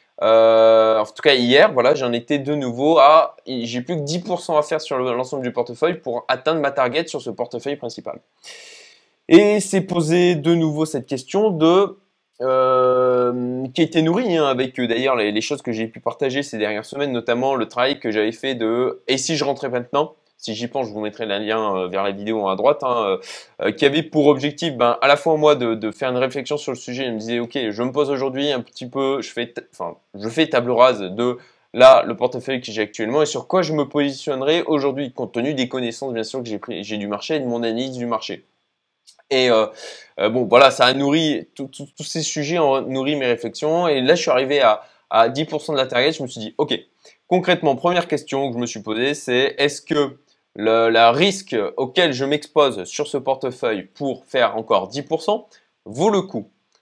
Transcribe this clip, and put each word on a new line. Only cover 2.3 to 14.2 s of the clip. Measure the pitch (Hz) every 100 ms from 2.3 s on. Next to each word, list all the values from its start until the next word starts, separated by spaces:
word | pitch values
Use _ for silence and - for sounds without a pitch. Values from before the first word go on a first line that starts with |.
| 147
de | 135
nouveau | 147 127 120 151 165
à, | 139 160 131 -
j'ai | - 127 117 123
plus | 127 170
que |
dix | 143 175
pour | 190 175
cent | - 151
à |
faire | 151 156
sur | - 131
le, | 127
l'ensemble | 120 127 139
du | 123
portefeuille | 123 120 117 165 170
pour | 127 120 -
atteindre | 127 156 160
ma | 139
target | 139 127 147 165
sur | 143
ce | 123
portefeuille | 104 117 113 139
principal. | 139 120 - - - _ _ - - - - - _ _ _ -
Et | 165 208 208
c'est | 196 196
posé | 190 175 151 175 180
de | 160 156 170
nouveau | 160 151 156
cette | 139 -
question | 131 - 196 214
de, | 160 165 185 196 - _ _ _ -
euh, | 131 131 131 127 127 127 127 123 123 123 123 127 131
qui | 147
a |
été | 160 165
nourrie, | 160 190